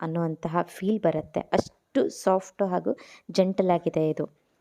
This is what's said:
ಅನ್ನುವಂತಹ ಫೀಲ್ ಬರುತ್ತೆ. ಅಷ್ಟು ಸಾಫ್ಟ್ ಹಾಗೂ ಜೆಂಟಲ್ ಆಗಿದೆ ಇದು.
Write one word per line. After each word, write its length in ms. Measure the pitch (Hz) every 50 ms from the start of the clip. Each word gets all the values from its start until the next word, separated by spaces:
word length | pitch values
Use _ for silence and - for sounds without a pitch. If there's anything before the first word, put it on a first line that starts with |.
ಅನ್ನುವಂತಹ 560 | 165 160 160 170 170 165 160 156 - 165 160 175
ಫೀಲ್ 380 | 170 - - - 190 196 220 208
ಬರುತ್ತೆ. 400 | - 165 156 156 - - - -
ಅಷ್ಟು 680 | - - - - - - - _ _ _ - 269 - -
ಸಾಫ್ಟ್ 540 | - - - 196 185 190 190 - - - 202
ಹಾಗೂ 340 | 185 180 180 165 190 - - - - - - _ -
ಜೆಂಟಲ್ 380 | 165 190 185 185 190 - 185 180
ಆಗಿದೆ 400 | 175 165 - 165 - 165 156 156
ಇದು. 380 | 151 - 151 - - _ _ _ _ _